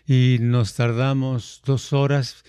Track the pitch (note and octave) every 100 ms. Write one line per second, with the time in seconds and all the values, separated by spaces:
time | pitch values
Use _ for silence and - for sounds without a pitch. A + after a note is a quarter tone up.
0 | - C3 B2+ B2 A#2 B2 A2 - A#2+ A#2
1 | C3 C3+ C3 B2+ - - - C3+ - C#3
2 | C#3 C#3+ B2 -